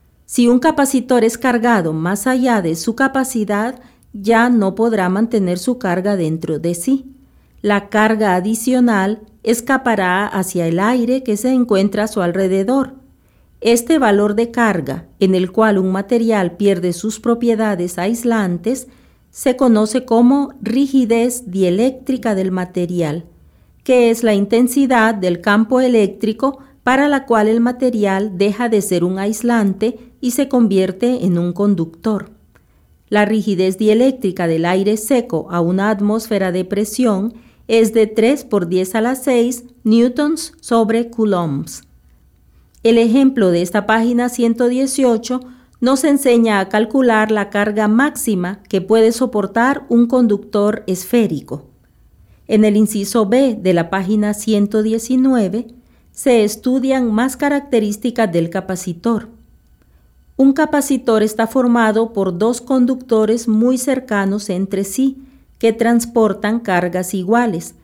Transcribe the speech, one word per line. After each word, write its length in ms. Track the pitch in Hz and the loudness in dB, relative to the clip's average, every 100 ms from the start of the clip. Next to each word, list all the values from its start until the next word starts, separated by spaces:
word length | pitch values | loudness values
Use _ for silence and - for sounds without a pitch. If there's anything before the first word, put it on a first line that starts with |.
| _ _ - | _ _ -6
Si 220 | - 240 | 2 4
un 120 | 247 | 4
capacitor 640 | 311 302 277 262 240 247 | 2 2 0 0 0 2
es 160 | 220 233 | 2 0
cargado 520 | 269 233 233 220 165 | -2 0 2 0 0
más 360 | 160 170 202 262 | -2 -2 -2 -2
allá 340 | 254 254 220 | 0 0 0
de 140 | 165 165 | -2 -4
su 200 | - 226 | -4 -2
capacidad, 840 | 269 269 254 233 208 202 226 262 - _ _ | 0 0 -2 -4 -2 -4 -4 -8 -18 _ _
ya 360 | 208 196 226 240 | -6 0 2 4
no 260 | 233 190 190 | 2 0 0
podrá 340 | 233 214 180 | 0 0 0
mantener 480 | 190 233 220 180 180 | 0 0 0 -2 -2
su 220 | - 247 | -4 -4
carga 360 | 190 175 196 196 | -2 -2 -2 -2
dentro 440 | 160 160 160 151 | -2 -4 -4 -4
de 160 | 170 170 | -4 -4
sí. 400 | 262 269 - - _ _ _ _ | -2 -2 -4 -20 _ _ _ _
La 280 | 208 202 202 | -2 -2 -2
carga 460 | 214 214 220 214 180 | 0 2 2 0 0
adicional 840 | 196 226 - 254 240 208 190 220 - _ | -2 -2 0 2 2 2 0 -4 -10 _
escapará 840 | - 233 254 262 247 208 185 185 208 | -2 -2 0 -2 0 0 0 0 -2
hacia 400 | 196 180 180 165 | -4 -4 -2 -2
el 120 | 165 | 0
aire 440 | 208 254 233 262 | 0 0 0 -2
que 120 | 254 208 | -2 -2
se 160 | 254 | 0
encuentra 520 | 262 240 196 202 208 | 0 2 2 2 0
a 40 | 220 | -2
su 140 | 214 | -2
alrededor. 720 | 175 185 190 190 196 269 262 - _ _ _ _ _ _ | -2 0 0 0 0 0 -2 -10 _ _ _ _ _ _
Este 380 | 226 233 233 320 | 0 2 2 2
valor 380 | 233 202 208 208 | 4 2 2 0
de 160 | 233 | -2
carga, 560 | 247 226 180 135 135 - - | 0 0 0 -4 -8 -12 -2
en 140 | 190 | 2
el 180 | 185 180 | 2 0
cual 280 | 220 220 196 | 2 2 2
un 120 | 185 | 0
material 640 | 190 196 240 226 214 175 170 | -2 0 0 2 0 -2 0
pierde 360 | 202 175 180 | 0 0 -2
sus 260 | 175 220 214 | -4 -6 -4
propiedades 800 | 240 233 233 220 214 185 175 175 | -2 0 0 0 0 -2 -4 -4
aislantes, 880 | 190 233 240 226 185 175 214 262 - - _ _ _ | -4 -2 0 0 -2 -4 -4 -6 -8 -20 _ _ _
se 260 | - - 254 | -4 -2 2
conoce 480 | 254 220 214 262 262 | 4 4 2 -2 0
como 480 | 226 240 277 277 - | 4 4 4 0 -6
rigidez 880 | 208 240 277 269 226 233 240 240 - | -4 -2 0 2 2 2 0 -4 -6
dieléctrica 840 | 185 180 185 254 262 - 262 226 190 | 0 0 2 0 -2 -6 -4 -2 -2
del 160 | 185 | -2
material, 760 | 185 180 180 175 175 156 160 - _ _ _ _ _ | -4 -4 -4 -4 -2 -4 -6 -10 _ _ _ _ _
que 280 | - 254 233 | 0 4 4
es 120 | 226 | 2
la 120 | 226 202 | 0 0
intensidad 800 | 202 240 247 277 269 247 220 214 | 2 2 2 2 2 2 2 0
del 260 | 185 175 | -2 -2
campo 400 | 208 208 214 254 | 0 2 2 2
eléctrico 800 | 254 226 196 - 214 220 269 277 - _ | 2 2 0 -2 -6 -2 -4 -4 -14 _
para 260 | 247 262 294 | 0 2 2
la 160 | 277 269 | 0 0
cual 220 | 226 214 | 2 2
el 120 | 233 | 2
material 800 | 233 240 254 220 202 190 214 180 | 0 0 -2 0 0 0 -2 -2
deja 320 | 202 202 240 | -2 0 -2
de 120 | 214 | 0
ser 220 | - 175 | 0 0
un 160 | 180 190 | -2 -2
aislante 800 | 202 220 240 233 196 190 220 240 - _ | -4 -2 0 0 0 0 -4 -4 -14 _
y 100 | 247 | -4
se 180 | 233 269 | -2 0
convierte 760 | 254 220 190 190 185 240 254 190 | 2 2 2 0 0 -2 0 0
en 120 | 170 | 0
un 160 | 175 | -2
conductor. 760 | 175 202 175 165 - 220 208 - - _ _ _ _ _ _ - | 0 0 0 -4 -6 -4 -4 -6 -18 _ _ _ _ _ _ -2
La 180 | 208 208 | 0 2
rigidez 520 | 220 214 180 185 190 | 0 0 0 0 0
dieléctrica 720 | 214 226 262 254 196 180 170 | 2 4 2 0 -4 -2 -2
del 180 | 165 170 | 0 0
aire 320 | 190 196 220 | 0 0 -2
seco 500 | - 254 240 160 - | 0 -2 0 -6 -4
a 120 | 175 | -2
una 280 | 170 185 208 | 0 0 0
atmósfera 600 | 202 208 220 220 202 185 | 0 0 -2 -2 -2 -2
de 140 | 175 180 | -4 -4
presión 680 | 196 214 - 247 190 220 - - _ - | -4 -4 -2 0 0 -4 -8 -20 _ 0
es 260 | 226 226 | 2 4
de 140 | 226 214 | 2 2
tres 360 | 220 226 285 | 2 2 2
por 240 | - 202 170 | -2 -4 0
diez 280 | 180 185 220 | -2 -2 -2
a 60 | |
la 140 | 233 262 | -2 -2
seis 480 | 285 247 233 247 - _ | 0 0 0 -4 -12 _
newtons 720 | 214 233 240 240 294 311 - - | 2 4 4 0 -2 -2 -8 -12
sobre 500 | - 233 220 226 233 | -2 0 2 0 -2
coulombs. 760 | 233 214 180 165 143 160 - - _ _ _ _ _ _ _ _ _ | -2 0 0 -2 -4 -8 -14 -20 _ _ _ _ _ _ _ _ _
El 140 | 226 233 | 2 4
ejemplo 540 | 233 254 269 262 190 | 4 4 4 4 2
de 100 | 170 | 2
esta 240 | 180 214 202 | 0 -2 0
página 440 | 226 233 240 240 | 0 2 0 -2
ciento 380 | 240 233 233 240 | 0 0 2 0
dieciocho 720 | 254 269 269 254 226 - 254 254 - _ - | 0 -2 0 0 0 -2 -8 -8 -20 _ -4
nos 240 | 240 269 | 0 2
enseña 560 | 320 277 269 240 226 202 | 2 2 4 4 4 0
a 100 | 190 | 0
calcular 600 | 208 226 269 247 220 214 | 0 0 2 2 2 2
la 180 | 214 202 | 0 -2
carga 380 | 202 214 208 214 | -2 -2 0 2
máxima 760 | 226 294 294 - 190 175 202 - | 2 0 -2 -2 -2 -4 -8 -4
que 140 | 190 | -4
puede 300 | 190 226 226 | 2 4 4
soportar 720 | 226 254 208 196 226 247 285 - | 2 -2 -2 -2 0 0 0 0
un 180 | 233 240 | 2 4
conductor 760 | 254 233 202 - 208 208 214 - | 2 2 0 -2 0 0 -2 -4
esférico. 800 | 185 - 240 208 147 - 143 - _ _ _ _ _ _ _ - | -6 0 0 0 -2 -8 -12 -14 _ _ _ _ _ _ _ -4
En 180 | 214 214 | 0 2
el 100 | 208 | 2
inciso 520 | 214 202 196 240 202 | 0 -2 -4 -2 0
B 300 | 247 269 214 | 2 2 0
de 120 | 185 | 0
la 180 | 170 165 | 0 0
página 420 | 190 185 214 208 | -4 -2 0 -2
ciento 480 | 208 220 208 202 214 | -2 -2 0 0 0
diecinueve 840 | 214 220 226 254 262 247 190 214 226 - _ _ _ | 0 -2 -2 0 2 2 0 -4 -8 -16 _ _ _
se 320 | - 277 233 | -4 2 4
estudian 720 | 208 - 247 262 262 262 240 | 2 -2 -2 0 0 0 0
más 240 | 214 262 262 | 0 -2 -2
características 920 | 285 285 285 233 208 208 247 233 214 | -2 -2 0 0 0 -2 -4 -2 0
del 180 | 170 165 | 0 -2
capacitor. 800 | 185 185 180 185 170 233 220 - - _ _ _ _ _ _ _ _ _ - | -4 -6 -8 -8 -6 -4 -4 -6 -20 _ _ _ _ _ _ _ _ _ 2
Un 180 | 269 | 2
capacitor 680 | 269 302 294 277 262 254 220 | 2 0 0 0 -2 0 2
está 260 | 220 220 226 | 0 -2 -2
formado 640 | 269 247 233 220 220 226 | 0 2 2 2 0 -2
por 260 | 202 185 175 | -2 -4 0
dos 220 | 220 240 | -2 -2
conductores 840 | - 262 247 254 - 220 214 233 233 | -2 0 2 -2 -2 0 2 0 0
muy 300 | 214 240 254 | 2 2 0
cercanos 720 | 277 254 254 202 196 202 - | -2 -4 -2 -2 -2 -2 -4
entre 340 | 185 190 196 | -4 -4 -4
sí, 380 | 196 - 269 269 - - _ - | -4 -2 -2 -2 -14 -20 _ -2
que 140 | 226 | 0
transportan 880 | 226 233 233 233 233 214 196 214 233 | 2 2 0 0 0 0 0 -4 -4
cargas 520 | 233 180 180 180 180 | -2 -2 -2 -4 -4
iguales 640 | 196 180 233 240 170 - - | -4 0 0 0 -4 -8 -18